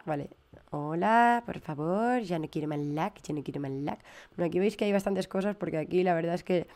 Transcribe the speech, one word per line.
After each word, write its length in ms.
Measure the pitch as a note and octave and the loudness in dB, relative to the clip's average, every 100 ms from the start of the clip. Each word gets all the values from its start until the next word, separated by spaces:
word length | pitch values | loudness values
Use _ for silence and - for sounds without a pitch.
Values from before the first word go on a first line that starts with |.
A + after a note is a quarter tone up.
vale. 260 | - D3 - - _ - - | -2 -6 -6 -14 _ -20 -10
Hola, 720 | D3 D3 E3 G3 A3+ A#3+ A#3+ A#3+ | -8 -4 -2 4 6 6 4 0
por 120 | - | -8
favor, 640 | - D3 D#3 F#3+ A#3 B3 | -8 -4 -2 0 2 0
ya 180 | G3 E3+ | 0 -4
no 80 | D#3 | -4
quiero 200 | D#3+ D3+ | -4 -2
más 100 | D3+ | -2
lag, 340 | D3 D3+ F#3 - | -2 -2 -4 -4
ya 120 | - | -6
no 80 | D3+ | -6
quiero 180 | C3+ C#3+ | -6 -6
más 120 | C#3+ | -6
lag. 260 | C3+ D3 G#3+ - - - - | -4 -6 -8 -12 -20 -12 -4
Bueno, 100 | E3+ | 0
aquí 140 | F3 | 2
veis 160 | G3+ G#3 | 2 2
que 80 | |
hay 80 | G#3 | 2
bastantes 340 | G3+ G3 F#3+ F#3 | 2 2 -2 -2
cosas, 300 | F#3+ G3 G3+ | -2 -2 -2
porque 220 | E3 D#3+ | -4 -2
aquí 260 | D3+ F3+ | 0 2
la 100 | F#3 | 4
verdad 200 | E3+ E3 | 2 0
es 100 | F3 | -2
que 240 | - F3+ - | 0 0 0